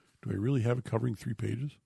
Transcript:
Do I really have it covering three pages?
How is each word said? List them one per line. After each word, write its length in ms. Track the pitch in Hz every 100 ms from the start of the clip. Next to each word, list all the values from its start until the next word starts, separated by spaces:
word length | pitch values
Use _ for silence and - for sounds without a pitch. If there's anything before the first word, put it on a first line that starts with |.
| _ -
Do 80 | 113
I 20 | 101
really 280 | 117 135
have 160 | 117 120
it 40 |
covering 300 | - 113 123 107
three 200 | 123 110
pages? 380 | 107 113 143 -